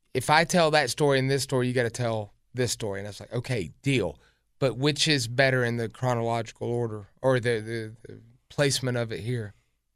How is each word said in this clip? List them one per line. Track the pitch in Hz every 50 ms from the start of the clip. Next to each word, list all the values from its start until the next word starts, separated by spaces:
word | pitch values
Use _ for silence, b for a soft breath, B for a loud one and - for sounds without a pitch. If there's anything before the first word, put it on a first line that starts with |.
| _ _ -
if | 127 - -
I | 151 156 170
tell | 160 - 180 165 160
that | 151 151 143 120
story | - - 156 143 139 135
and | 131 135
this | 139 139 127
story, | - 143 127 123 123
you | 123
gotta | 127 123 113
tell | 110 - 123 117 113 110 104 104 _ _ _ _ -
this | 123 127 113
story." | - - - 104 98 98
And | 98 104
I |
was | 98 -
like, | - - 107
"Okay, | 120 123 - 127 117 90 76 - _
deal. | - 139 139 123 98 85 - - _ _ _ _ _ _ _ -
But | - 131 107 117
which | 135 151 151 147 - 160
is | 156 143 117 113
better | 123 123 139 135 131 131 123
in | 117 120 117
the | 117 110
chronological | - - - 127 123 117 113 117 117 117 113 - - - 120 113
order | 120 120 120 113 107 107 101 - _ _
or | - 131 131 127
the, | 107 120 120 110
the, | 107 110 117 117 110 110 110 - - -
the | 104 107 110 113 - _ _ -
placement | - - 147 143 131 - - 127 123 120
of | 120 110
it | 113 80
here?" | 95 113 123 120 110 101 - _ _ _ _ _ _ _ _